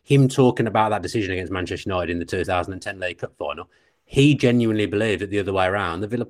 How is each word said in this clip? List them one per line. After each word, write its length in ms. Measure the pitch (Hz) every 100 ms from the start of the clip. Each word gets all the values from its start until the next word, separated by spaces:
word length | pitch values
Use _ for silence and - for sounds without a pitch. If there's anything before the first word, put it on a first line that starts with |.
him 240 | _ 139 131
talking 400 | - 127 120 113
about 220 | 107 110
that 120 | 104
decision 300 | 87 117 95
against 180 | 92 85
Manchester 380 | 92 87 90 -
United 220 | 90 85
in 80 | 85
the 40 |
two 200 | 82 95
thousand 300 | 87 90 87
and 80 | 92
ten 180 | 104 98
League 180 | 90 87
Cup 180 | - -
final, 320 | 76 76 92 _ _ _
he 320 | _ 139 143 143
genuinely 500 | 127 120 113 107 101
believed 360 | 101 110 92
that 80 | 98
the 100 | 101
other 120 | 95
way 140 | 95 92
around, 360 | 101 90 85
the 40 | 104
Villa, 200 | 117 117